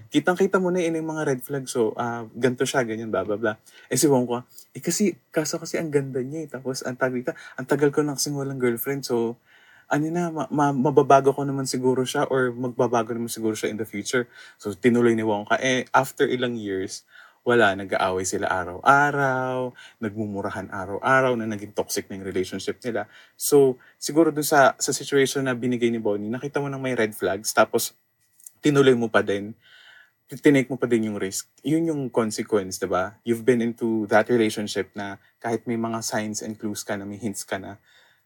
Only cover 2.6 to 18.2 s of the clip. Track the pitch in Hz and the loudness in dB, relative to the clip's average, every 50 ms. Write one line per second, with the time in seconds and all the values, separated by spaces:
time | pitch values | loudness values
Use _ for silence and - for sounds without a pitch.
2.6 | 135 127 - 139 120 113 110 110 117 110 101 95 92 101 104 107 117 107 107 - | -2 -2 0 0 0 -2 -2 -6 -6 -4 -2 -2 -2 -2 -2 -2 -2 -2 -4 -4
3.6 | _ - - - - - 131 131 165 143 139 127 123 120 120 120 127 _ _ - | _ -20 -20 -20 -10 -6 0 2 4 4 4 4 2 0 -2 -6 -6 _ _ -20
4.6 | - _ - 131 - 175 - - 208 185 170 - _ _ - 165 156 - - 165 | -20 _ -18 -10 -6 -4 -2 0 0 0 -2 -4 _ _ -4 -4 -2 -2 -4 -6
5.6 | 165 - - - 170 156 143 143 139 135 127 131 123 135 147 160 156 147 - 127 | -6 -6 -4 -4 -2 0 0 0 0 -2 -4 -6 -6 -6 -6 -8 -8 -10 -10 -10
6.6 | 131 127 131 - - 131 127 - 135 131 127 123 127 165 - - - - - - | -8 -6 -6 -6 -6 -8 -4 -2 -2 -2 -2 -2 -4 -6 -8 -10 -12 -18 -14 -10
7.6 | 131 - 147 143 147 143 139 156 147 147 139 131 - 147 147 139 135 139 135 131 | -4 -2 0 2 2 2 2 2 0 0 -2 -2 -4 -4 -4 -4 -4 -6 -4 -2
8.6 | 123 120 117 113 - 139 139 139 131 - 123 117 113 113 120 - _ _ _ _ | 0 0 0 0 -2 -6 -6 -6 -4 -2 -2 0 0 -2 -4 -8 _ _ _ _
9.6 | _ _ _ _ _ - 143 147 151 160 165 175 175 165 160 151 139 - 135 147 | _ _ _ _ _ -2 -2 0 0 0 -2 -2 -2 -2 -4 -4 -6 -2 0 2
10.6 | 143 143 139 131 127 151 135 151 139 127 139 135 135 139 135 143 139 139 135 139 | 2 2 2 2 0 4 6 6 6 8 8 6 6 4 2 2 0 -2 -2 -4
11.6 | 131 131 - 127 127 127 127 131 127 123 - 147 143 - 131 131 127 123 117 120 | -4 -4 -2 0 0 2 2 2 0 -2 -2 -2 0 0 0 0 0 0 -2 -4
12.6 | 131 123 120 - 127 113 123 117 107 117 120 117 117 117 - 113 110 110 107 - | -6 -4 0 0 0 2 2 0 0 -2 -4 -6 -6 -6 -6 -4 -2 -2 -2 -2
13.6 | - - 107 98 90 - - 101 101 - - 123 117 - - - - - - _ | -4 -4 -4 -6 -8 -8 -8 -8 -6 -2 -2 -2 -2 -4 -8 -20 -20 -20 -18 _
14.6 | - 104 98 - - 123 117 120 120 117 113 113 110 110 104 104 104 - - - | -10 -10 -4 0 2 4 6 6 6 4 4 2 2 0 -2 -2 0 0 0 0
15.6 | 127 131 127 127 113 - - 131 131 - - - 143 117 127 123 123 120 120 113 | 2 0 0 0 0 0 2 0 0 0 0 0 0 2 0 0 -2 -2 -4 -4
16.6 | 104 101 95 95 95 104 - - - _ - - - - _ _ - 123 120 117 | -6 -4 -4 -4 -4 -6 -8 -12 -16 _ -20 -20 -20 -20 _ _ 0 2 4 6
17.6 | 110 101 95 98 98 92 107 - 95 95 92 92 | 6 4 2 0 -4 -2 0 0 0 0 0 0